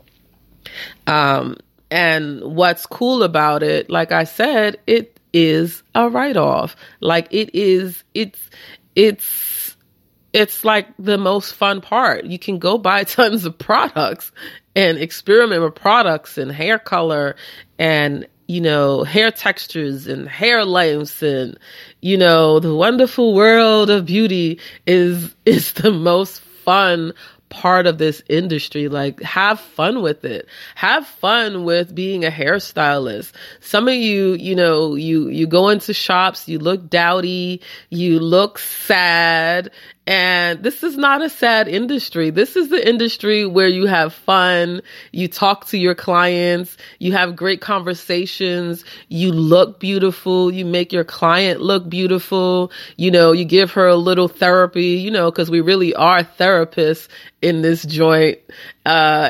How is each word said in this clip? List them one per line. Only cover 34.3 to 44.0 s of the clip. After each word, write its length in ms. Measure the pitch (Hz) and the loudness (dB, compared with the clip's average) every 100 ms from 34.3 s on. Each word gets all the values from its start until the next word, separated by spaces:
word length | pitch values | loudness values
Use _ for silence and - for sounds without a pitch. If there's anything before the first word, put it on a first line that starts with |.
you 200 | 180 185 | -2 -4
know, 400 | 180 175 156 156 143 | -2 0 0 -2 -4
you, 340 | 160 160 151 | -2 -2 -2
you 180 | 143 160 | -2 0
go 220 | 175 196 | 2 2
into 240 | 208 - | 2 -2
shops, 540 | 208 - 180 185 - - | -6 -2 0 0 -4 -10
you 100 | 160 | -6
look 300 | 156 190 165 | -4 -4 -2
dowdy, 720 | 170 170 185 180 180 180 180 - - - | 0 0 0 -2 -6 -6 -8 -12 -20 -10
you 300 | 170 180 165 | -4 0 2
look 400 | 165 180 208 - | 4 2 2 -4
sad, 1120 | - - - 190 180 170 170 165 160 175 180 - - - - | -14 -8 -2 0 2 2 2 2 0 -2 -4 -14 -20 -12 -2
and 540 | 190 180 180 175 170 | 0 2 2 0 -2
this 200 | 220 - | -4 -4
is 120 | 339 277 | -6 -2
not 260 | 285 277 | 0 0
a 80 | 320 | -2
sad 380 | - 240 220 196 | -2 0 2 0
industry. 640 | 190 240 277 - 170 160 | -2 -4 -6 -6 -4 -2
This 260 | 156 262 370 | 0 0 0
is 140 | 294 | 0
the 180 | 330 220 | 0 0
industry 580 | 233 233 - 202 214 202 | 0 -2 -4 -2 -2 0
where 220 | 180 190 | 2 2
you 200 | 185 196 | 2 2
have 260 | 175 | 2